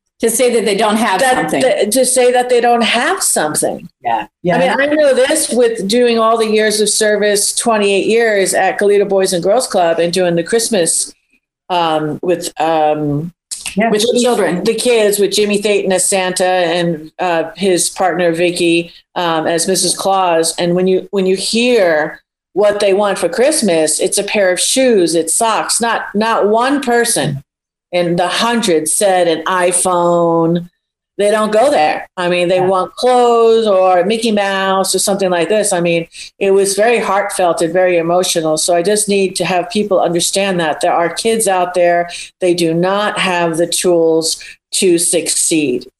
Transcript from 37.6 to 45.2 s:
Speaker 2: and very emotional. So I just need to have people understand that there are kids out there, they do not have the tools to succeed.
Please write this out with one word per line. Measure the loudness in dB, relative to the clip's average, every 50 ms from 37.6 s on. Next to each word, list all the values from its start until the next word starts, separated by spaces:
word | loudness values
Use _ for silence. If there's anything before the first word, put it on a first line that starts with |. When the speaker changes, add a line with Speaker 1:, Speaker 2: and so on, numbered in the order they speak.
| -2
Speaker 2:
and | -2 0
very | 0 2 2 2
emotional. | 0 0 0 0 0 0 0 -2 -2 -2 -2 -2
So | -2 0 0 0
I | 0 2
just | 0 0 0 0 0
need | 0 0 0 -2 -2
to | -4 -4
have | -2 -2 -2 -2 -2
people | -4 -4 -2 0 0 0
understand | 0 0 0 -2 -2 -2 -2 -2 -2 0 -2 -2
that | -2 -2 -2 -2
there | -2 0 0
are | 0 -2 -2 -4
kids | -4 -2 -2 -2 0 0
out | 0 0 0 -2 -2 0
there, | 0 2 2 2 0 -2 -4 -8 -16 -18 -16 _ -4
they | 0 0 0
do | 0 0 0 0
not | 0 0 0 0 0 -2 -2 -4 -4
have | -4 -2 -2 -2 -2 -2 -2
the | -2 -2
tools | -2 -2 -2 0 0 2 2 2 2 2 0 0 -2 -6 -8 -12 -20 -20 _ _ -10 -6 -2
to | 0 2 2 2
succeed. | 0 0 -2 -2